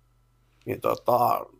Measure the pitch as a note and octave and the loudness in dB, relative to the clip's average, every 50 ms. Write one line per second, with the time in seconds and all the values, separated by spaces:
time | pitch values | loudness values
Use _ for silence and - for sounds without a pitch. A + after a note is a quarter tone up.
0 | _ _ _ _ _ _ _ _ _ _ _ _ _ A#2 A2 A#2 - A2+ A2 - | _ _ _ _ _ _ _ _ _ _ _ _ _ -8 -6 -2 -2 -2 -2 -2
1 | - - B2 A#2 A#2+ A2+ - - - - - _ | 0 0 2 2 2 2 0 0 -4 -8 -16 _